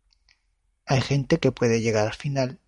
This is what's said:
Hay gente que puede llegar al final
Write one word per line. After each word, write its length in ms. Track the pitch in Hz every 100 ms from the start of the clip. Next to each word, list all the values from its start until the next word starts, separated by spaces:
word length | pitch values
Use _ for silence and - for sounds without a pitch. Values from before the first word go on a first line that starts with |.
| _ _ _ _ _ _ _ _ -
Hay 140 | 139
gente 380 | - 139 127 165
que 120 | 131
puede 300 | - 120 113
llegar 260 | 113 107 107
al 80 | -
final 440 | 147 139 127 151